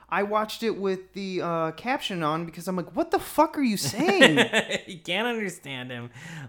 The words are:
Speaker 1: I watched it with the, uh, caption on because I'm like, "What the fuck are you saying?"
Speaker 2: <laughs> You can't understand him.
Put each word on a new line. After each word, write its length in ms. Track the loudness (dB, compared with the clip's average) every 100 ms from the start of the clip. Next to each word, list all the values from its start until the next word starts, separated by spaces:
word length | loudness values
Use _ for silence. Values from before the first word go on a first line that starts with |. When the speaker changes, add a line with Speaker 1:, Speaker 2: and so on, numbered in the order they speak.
| -4
Speaker 1:
I 140 | -2
watched 380 | 2 0 0 -2
it 140 | -2 0
with 380 | -2 -2 -6
the, 260 | -8 -4 -2
uh, 280 | -2 0 -2
caption 500 | -4 -4 -4 -2 -2
on 220 | 0 0
because 240 | -4 -8 -4
I'm 80 | -4
like, 180 | -2
"What 160 | -2 0
the 60 | 0
fuck 380 | 0 4 4 4
are 40 |
you 140 | 2 2
saying?" 600 | -2 2 4 6 6 6
Speaker 2:
<laughs> 480 | 4 2 0 -6 -6
You 120 | -12
can't 280 | -4 -2 -2
understand 640 | -2 -6 -8 -12 -10 -10
him. 200 | -10 -12 -14 -14 -14